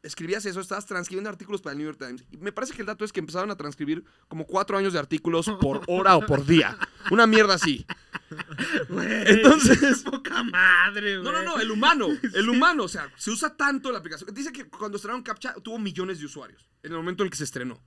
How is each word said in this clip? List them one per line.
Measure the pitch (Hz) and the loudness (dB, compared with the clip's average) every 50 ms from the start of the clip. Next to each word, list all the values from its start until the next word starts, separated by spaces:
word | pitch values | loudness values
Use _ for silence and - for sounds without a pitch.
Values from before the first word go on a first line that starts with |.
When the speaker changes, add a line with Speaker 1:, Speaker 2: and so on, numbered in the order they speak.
| _ | _
Speaker 1:
escribías | 156 - - 165 165 190 220 202 | -16 -14 -12 -6 -6 -6 -6 -6
eso, | 202 180 190 | -8 -8 -8
estabas | 190 - 196 196 202 | -8 -8 -10 -10 -8
transcribiendo | - 202 180 175 - 180 190 202 214 | -8 -8 -8 -8 -6 -8 -8 -8 -8
artículos | 196 190 202 196 202 190 190 | -10 -12 -12 -10 -10 -8 _
para | 156 139 | -8 -8
el | 143 | -8
New | 151 | -8
York | 156 147 _ | -8 -10 _
Times. | 135 123 123 127 127 _ | -14 -14 -14 -16 _ _
Y | - | -20
me | 147 165 202 208 | -12 -12 -10 -6
parece | - 254 254 - | -6 -8 -8 -8
que | - 214 | -10 -10
el | |
dato | 190 214 - 214 | -10 -8 -8 -8
es | 214 - | -6 -6
que | 190 | -8
empezaron | 165 151 156 180 185 208 | -8 -6 -6 -6 -6 -6
a | 202 | -6
transcribir | 180 147 147 143 _ 151 143 156 175 170 _ _ _ _ _ | -8 -10 -12 -10 _ -4 -4 -4 -6 -6 _ _ _ _ _
como | - 160 156 | -12 -12 -10
cuatro | - 170 190 202 - 202 | -2 -2 -2 0 0 0
años | 196 196 196 175 | 0 0 0 0
de | 165 | -2
artículos | 143 - 160 156 - 170 165 165 165 214 214 190 | -2 -2 -4 -4 -2 0 0 0 0 0 0 2
por | - 135 135 143 | 2 2 0 -2
Speaker 2:
<laughs> | - - | -2 -2
Speaker 1:
hora | 175 185 196 196 185 | 0 2 6 6 6
o | 160 - | 6 6
por | - 147 135 139 | 2 0 0 4
día. | 139 170 160 131 98 117 - - - _ - - - | 6 6 6 6 4 -2 -6 -10 -10 _ -8 -2 2
Una | 175 220 233 | 6 6 6
mierda | 220 220 220 214 202 190 | 8 8 6 6 6 4
así. | 170 - 160 139 110 - - - - _ _ - 233 _ _ 160 151 - - 151 139 269 330 320 294 - - | 0 0 -2 -2 -4 -6 -14 -14 -16 _ _ -16 -16 _ _ -16 -16 -14 -14 -10 -10 -8 -4 -4 -4 -4 -4
Speaker 2:
Güey, | 180 190 - 214 220 220 208 180 | -6 -6 -4 -2 -2 0 6 6
Speaker 1:
Entonces | 202 214 - 277 294 311 269 220 254 - 285 277 254 - - | 6 8 10 8 8 8 8 6 6 6 6 2 2 2 -2
Speaker 2:
qué | - | -8
poca | - 262 - - - - 240 | -8 -8 -8 -6 -6 -4 -4
madre, | 233 - 180 185 185 180 175 180 196 202 208 202 208 196 | -2 0 4 4 6 6 6 4 2 0 -2 -4 -4 -4
Speaker 1:
No, | 190 180 | -4 -4
no, | - - | -4 -4
Speaker 2:
güey. | - - | -4 -4
Speaker 1:
no, | - 330 240 | -4 -4 -4
el | 220 226 | -2 -2
humano, | 220 214 240 302 349 294 220 170 | -2 2 4 4 4 4 2 -2
Speaker 2:
<laughs> | - - - 240 175 | -2 -2 -4 -4 -2
Speaker 1:
el | 185 202 226 | 0 0 2
humano, | 240 240 302 349 349 302 214 | 2 4 4 4 4 2 -2
o | 170 | -4
sea, | - 180 147 135 _ | -6 -10 -10 -12 _
se | - - 214 | -10 -6 -6
usa | 220 - - 302 311 | -4 -4 -4 -6 -4
tanto | _ 294 285 277 269 - 262 247 | _ -2 -2 -2 -2 -4 -6 -8
la | 196 | -6
aplicación. | 160 165 156 147 - - 202 | -8 -12 -14 -14 -14 -14 -12
Dice | 233 277 320 254 | -10 -10 -10 -10
que | - - - | -14 -18 -18
cuando | - - 214 208 202 | -12 -10 -10 -8 -8
estrenaron | 202 - 208 233 254 - | -8 -8 -8 -10 -10 -8
CAPTCHA | - 220 - - 254 - - - | -10 -12 -10 -10 -12 -12 -10 -12
tuvo | - 220 233 | -10 -8 -6
millones | 214 196 156 147 185 190 190 160 | -6 -6 -6 -6 -6 -8 -8 -10
de | 147 | -10
usuarios | 143 - 151 127 110 - _ _ _ _ _ _ | -14 -14 -16 -18 -20 -20 _ _ _ _ _ _
en | 147 165 | -12 -10
el | 165 | -8
momento | 165 175 180 180 202 | -8 -8 -4 -4 -4
en | |
el | 190 | -4
que | - | -4
se | - 151 | -6 -8
estrenó. | 135 - 131 123 127 117 - _ | -8 -8 -8 -8 -8 -10 -14 _